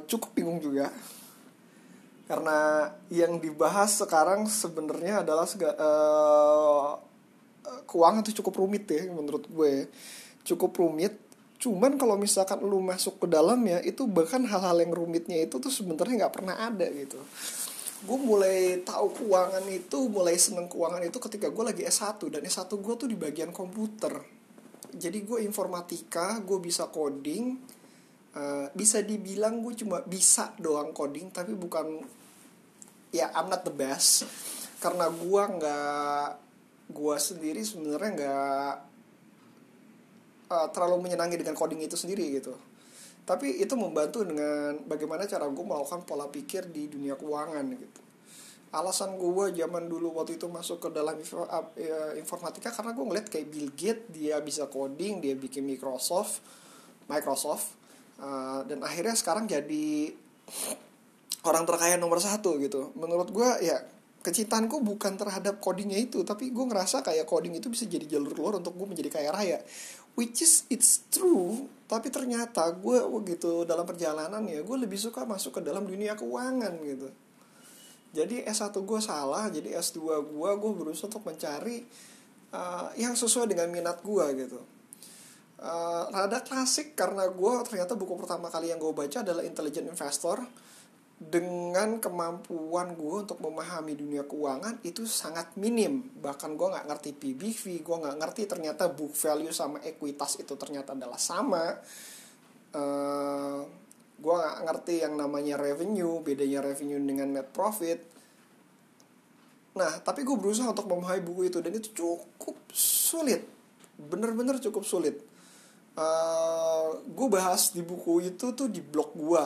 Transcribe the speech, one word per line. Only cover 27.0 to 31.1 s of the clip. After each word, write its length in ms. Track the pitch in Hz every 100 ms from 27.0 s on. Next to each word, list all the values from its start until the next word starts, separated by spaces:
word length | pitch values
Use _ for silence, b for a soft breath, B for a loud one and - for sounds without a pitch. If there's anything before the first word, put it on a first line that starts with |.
| 147 139 139 180 247 262 - B B B B B - 151
eh, 320 | 143 143 139
bisa 320 | 185 214 220
dibilang 560 | 202 214 190 196 214 233
gue 160 | 226 220
cuma 160 | 220 175
bisa 560 | - 185 - - 202 -
doang 400 | 160 147 147 -
coding, 320 | 143